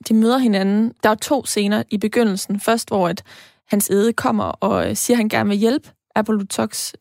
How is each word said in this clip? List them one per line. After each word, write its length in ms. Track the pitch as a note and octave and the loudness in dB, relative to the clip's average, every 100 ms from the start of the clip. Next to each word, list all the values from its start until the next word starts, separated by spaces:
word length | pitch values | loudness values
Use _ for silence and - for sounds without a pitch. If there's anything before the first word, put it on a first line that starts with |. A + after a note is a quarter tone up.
| - | 0
de 40 | |
møder 240 | A3 A3+ C4 | 2 4 4
hinanden. 560 | A#3+ F#3+ G3 G#3 A#3 - | 2 2 2 2 0 0
Der 60 | G#3+ | 0
er 60 | G#3+ | 0
to 300 | - C#4 - | 0 -2 -2
scener 380 | A3 G3+ G#3+ - | -2 0 -2 -2
i 80 | G#3 | -4
begyndelsen. 640 | G#3+ A#3+ A3 F#3+ - G#3+ | -2 0 0 0 -4 -4
Først, 300 | - A#3 - | 0 -2 -2
hvor 180 | G#3 F3 | -2 0
at 160 | - - - - _ - | -4 -10 -20 -20 _ -2
Hans 220 | G3+ - | -2 0
Ede 240 | G3 A3+ | 2 2
kommer 300 | A3+ B3+ G#3+ | 0 0 0
og, 460 | F#2 - F#3+ - F2 | -2 -4 -2 0 0
øh, 60 | G#3+ | -2
siger, 200 | - A#3+ | 0 0
at 40 | |
han 100 | G#3+ | 2
gerne 200 | A3+ G#3 | 0 0
vil 80 | G3+ | 2
hjælpe 320 | A3+ D4 - _ _ A3 | 0 0 -6 _ _ -4
Apollo 280 | G#3+ G#3+ G3 | 0 -2 -2
Toks 500 | - A3 - - - | -4 -4 -6 -10 -12